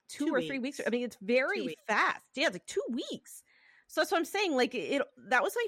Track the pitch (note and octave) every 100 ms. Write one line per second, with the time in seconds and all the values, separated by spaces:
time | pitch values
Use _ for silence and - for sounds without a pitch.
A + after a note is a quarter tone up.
0 | _ - D4 D4 D#3+ C4+ B3 - - A#3+
1 | B3 - F#3+ B3 D4 G4 C4 D#3 - G#3+
2 | F4 - - - D#4 F3+ - F#4+ C5+ A#3+
3 | D5 - - - - _ _ - _ -
4 | D#4 F4 E4+ G4 G4+ C4 A#3 A#3 D#3 C#4
5 | - - G3+ B3 D4 A#4+